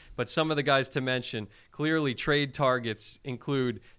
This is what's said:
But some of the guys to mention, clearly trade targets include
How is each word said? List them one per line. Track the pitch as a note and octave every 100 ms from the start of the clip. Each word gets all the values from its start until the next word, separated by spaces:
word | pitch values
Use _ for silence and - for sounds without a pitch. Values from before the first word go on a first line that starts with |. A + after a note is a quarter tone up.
| - -
But | A#2+
some | - D#3
of | D3
the |
guys | C#3+ C3+ C3
to | C#3
mention, | C3 B2+ A#2 A2+ G2+ - -
clearly | - D3+ D#3+ D3
trade | A#2 - D3 C#3+
targets | - C3+ B2+ A#2 G#2+ - - -
include | B2 - C#3 B2+ G#2+ -